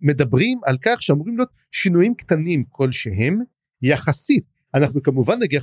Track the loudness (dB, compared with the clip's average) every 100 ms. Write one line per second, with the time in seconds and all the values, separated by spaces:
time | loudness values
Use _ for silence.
0 | -2 0 2 2 2 0 -2 -2 0 0
1 | 0 -2 -2 -4 -4 _ _ -4 0 2
2 | 2 0 -2 -2 0 -2 -4 -2 -2 -2
3 | -6 -2 0 -2 -4 _ _ _ 0 0
4 | 0 -2 0 0 0 _ _ 0 0 0
5 | 0 0 0 0 0 -2